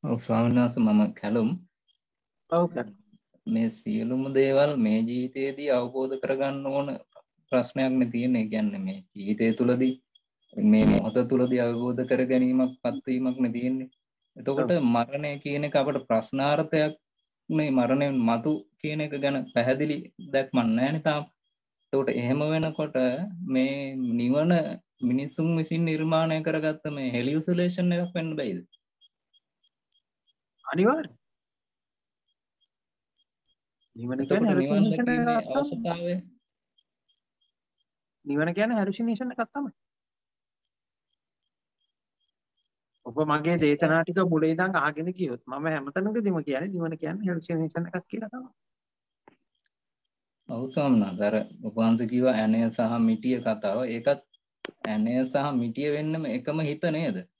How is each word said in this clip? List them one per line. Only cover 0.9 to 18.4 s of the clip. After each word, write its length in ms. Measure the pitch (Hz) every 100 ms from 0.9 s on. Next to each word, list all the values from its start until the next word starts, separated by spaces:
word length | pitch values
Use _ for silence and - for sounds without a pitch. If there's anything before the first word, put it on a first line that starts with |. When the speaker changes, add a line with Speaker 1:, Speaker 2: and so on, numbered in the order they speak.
| 107 107
Speaker 1:
කැලුම්. 360 | - 107 117 110 180 - _ _ _ _ _ _ _ _
Speaker 2:
ඔව් 200 | 170 175
කැලුම්. 260 | 120 120 - _ _ _ _ -
Speaker 1:
මේ 220 | 113 113
සියලුම 540 | - - 110 113 127 135
දේවල් 420 | 135 135 135 147 143
මේ 240 | 110 110
ජීවිතයේදී 720 | 113 123 127 135 135 135 147
අවබෝධ 460 | 123 123 131 131 135
කරගන්න 480 | 135 135 135 139 139
ඕන 220 | 139 139 131 - - _ _ _
ප්‍රශ්නයක් 420 | 127 120 - 131
නේ 160 | 131 123
තියෙන්නේ. 340 | 117 123 123
ඒ 60 | 107
කියන්නේ 300 | 110 107 98
මේ 180 | 95 98 -
ජීවිතය 380 | - 98 107 113
තුළදී 400 | 107 123 123 131 127 _ _ _ _ _
මේ 320 | - 104 107 107
මොහොත 320 | 104 113 110 120
තුළදී 340 | 131 123 127
අවබෝධ 400 | 120 117 123 120
කර 180 | 127 127 127
ගැනීමක් 480 | 127 127 127 127 127
පත්වීමක් 580 | - 139 135 127 131 127
නේ 120 | 123
තියෙන්නේ. 380 | 117 127 131 131 _ _ _ _ -
එතකොට 340 | 117 139 123
Speaker 2:
ඔව්. 160 | 175 127
Speaker 1:
මරණය 440 | 117 117 139 147 143
කියන 240 | 143 143
එක 120 | 147 143
අපට 240 | 135 131
ප්‍රශ්නාර්ථයක් 920 | - 113 110 135 139 147 156 160 - 151 _ _ _ _ _
නේ, 200 | 156 151
මරණයෙන් 440 | 131 120 135 143 135
මතු 340 | 117 117